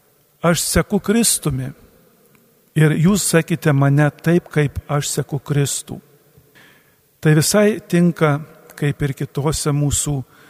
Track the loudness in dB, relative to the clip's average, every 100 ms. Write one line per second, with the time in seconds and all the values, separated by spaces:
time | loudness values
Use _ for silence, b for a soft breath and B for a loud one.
0 | b b _ _ -2 0 0 -2 0 -2
1 | 0 0 0 0 -4 -6 -8 -14 -20 _
2 | _ _ _ _ _ _ _ 0 2 4
3 | 2 2 0 0 0 -2 0 2 2 2
4 | 0 0 0 0 0 -2 -2 -4 -6 -6
5 | -4 -6 -6 -8 -4 -2 -2 -4 -10 -16
6 | -18 _ _ _ _ b b b b b
7 | b _ 2 2 4 2 2 0 -2 2
8 | 2 2 0 0 -6 -20 -20 -6 -4 -2
9 | -4 -6 -8 -6 -4 -4 -2 -2 -2 -2
10 | -4 -6 -8 b b